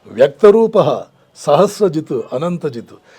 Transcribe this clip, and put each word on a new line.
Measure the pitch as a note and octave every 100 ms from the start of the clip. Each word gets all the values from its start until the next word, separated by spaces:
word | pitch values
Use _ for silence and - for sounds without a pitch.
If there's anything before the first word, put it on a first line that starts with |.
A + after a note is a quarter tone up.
| -
ವ್ಯಕ್ತರೂಪಃ | G2 C#3+ - G#3 G#3+ A3+ A3 C#3+ A2+ F2+ _ _ -
ಸಹಸ್ರಜಿತ್ | - D3 G3+ - G3+ D#3 D3+ C3+ -
ಅನಂತಜಿತ್." | C3 E3 F3 D#3 A#2 G2+ - _